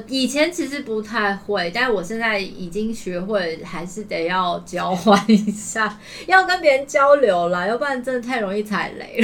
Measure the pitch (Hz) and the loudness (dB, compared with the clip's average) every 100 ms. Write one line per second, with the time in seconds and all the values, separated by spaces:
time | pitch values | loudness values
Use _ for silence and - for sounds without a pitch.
0 | - 262 254 285 320 339 262 285 226 214 | 0 -2 0 2 0 0 -6 -6 -6 -6
1 | 214 226 208 190 - 202 170 220 254 202 | -4 -2 -2 -2 -4 -2 -2 -2 0 0
2 | 175 226 226 208 190 - 180 190 220 220 | -2 -4 -2 -2 -4 -8 -8 -4 -4 -6
3 | 185 180 190 208 170 165 175 165 175 214 | -6 -6 -2 -2 -2 -6 -10 -10 -10 -10
4 | 202 170 165 185 180 175 175 175 175 185 | -6 -4 0 0 0 -4 -6 -4 -2 2
5 | 214 196 - 214 - - - 226 208 - | 6 4 6 4 4 -4 -6 -4 -4 -6
6 | - - - 381 359 359 320 269 277 294 | -18 -14 4 4 4 2 4 4 2 2
7 | 277 285 226 175 175 180 190 240 285 262 | 6 6 6 4 2 0 0 -2 -2 -4
8 | 247 254 233 254 196 202 208 190 - - | -4 -6 -4 -4 -2 -4 -2 -4 -4 -8
9 | - - | -8 0